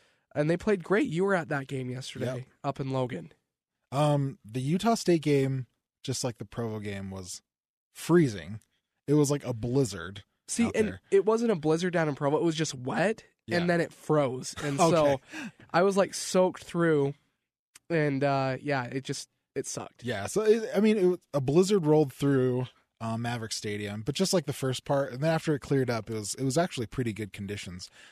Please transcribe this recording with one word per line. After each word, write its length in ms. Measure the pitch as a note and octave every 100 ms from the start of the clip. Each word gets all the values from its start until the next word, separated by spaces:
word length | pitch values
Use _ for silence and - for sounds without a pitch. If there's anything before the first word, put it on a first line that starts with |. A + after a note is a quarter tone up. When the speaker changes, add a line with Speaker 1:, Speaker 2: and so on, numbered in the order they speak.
| _ _ _
Speaker 1:
And 140 | - D3+
they 80 | F3
played 280 | A3 G3
great. 240 | D#3+ G3+ D4
You 160 | D#3+
were 100 | G3
at 140 | F#3 D3+
that 180 | C#3+ C3+
game 240 | C3+ B2+
yesterday 440 | B2+ C3 - B2 B2+
Speaker 2:
Yep. 100 | B2+ _
Speaker 1:
up 160 | C#3+ C#3
in 100 | C3+
Logan. 420 | C3 B2 F3 D#3+ _ _ _ _ _ _
Speaker 2:
Um, 480 | C3+ D3+ D3 C#3 -
the 160 | G#2 B2
Utah 340 | C3+ E3+ A3+
State 280 | A3+ - E3+
game, 440 | D3+ C#3+ C3+ C3+ B2 _ _ _
just 180 | - B2
like 160 | B2+ -
the 60 |
Provo 340 | G#2 - A#2 G#2+
game, 320 | G#2 G2 G2
was 320 | F#2+ F2 - - _ _ _ _
freezing. 680 | - - E3+ C#3+ G2+ D#2+ A2 - _ _ _ -
It 60 |
was 160 | D3+ C#3+
like 140 | C#3+
a 80 | -
blizzard 720 | A#2 A#2+ C3+ B2 F#2+ E2+ G#2 - _ -
Speaker 1:
See, 200 | - A#3
Speaker 2:
out 100 | A3+
Speaker 1:
and 120 | G#3+
Speaker 2:
there. 120 | F#3 -
Speaker 1:
it 140 | G3
wasn't 260 | F#3 A3+ A#3
a 60 | F#3
blizzard 360 | D3+ E3 F#3
down 160 | E3+ D#3
in 60 |
Provo. 220 | C3+ C#3+ D3+
It 80 |
was 100 | E3
just 200 | D#3 D#3 C3+
wet, 480 | B2+ A#2 F#3 A3 - _ -
Speaker 2:
Yeah. 100 | F3
Speaker 1:
and 100 | F3
then 120 | E3+
it 120 | D#3
froze. 640 | - - D3+ C3+ B2+ D3 -
And 160 | D3 C#3
Speaker 2:
<laughs> 0 |
Okay. 100 | E3
Speaker 1:
so 260 | E3+ C#3+ C3+ - D#4 A#3+ - -
I 100 | E3
was, 140 | G3 G3
like, 180 | F#3+
soaked 500 | - - F#3 F#3 -
through, 500 | - F3 E3 D3+ C#3 - _ _ _ _ _ - -
and, 340 | E3 D3 C3+
uh, 320 | C#3+ C#3 C3+ B2+
yeah, 240 | C#3+ C3+
it 200 | B2 C3
just, 240 | C3 C#3 - _ _
it 120 | C#3 -
sucked. 380 | - - -
Speaker 2:
Yeah, 220 | A#2 G#2 G2+
so, 160 | -
it, 260 | G#3+ A3+ G#3+
I 60 | F#3+
mean, 340 | G#3+ G#3+ F3+
it, 60 | F3+ _
a 60 | C#3+
blizzard 460 | C3 D#3 F#3+ G#3 D3+
rolled 260 | D3+ C#3+
through, 540 | - C#3+ C3+ B2+ B2 B2+ - _ _
uh, 160 | A#2 A2+
Maverick 360 | A#2+ A#2+ A2
Stadium, 500 | - A2 G#2 G2+ G#2
but 120 | A2
just, 180 | - F#3+
like, 140 | F#3 D3
the 60 |
first 320 | - C3 B2+
part, 280 | - C#3+ C#3
and 100 | B2+
then 100 | D#3+
after 220 | D#3+ -
it 60 | C#3+
cleared 300 | - C#3 B2
up, 200 | A#2 G#2+
it 40 |
was, 200 | A2 G2+
it 100 | -
was 140 | C3+ B2+
actually 280 | F3 - A2
pretty 260 | - A#2
good 200 | G2+ G#2
conditions. 560 | - G2 G2+ - F2+ - - -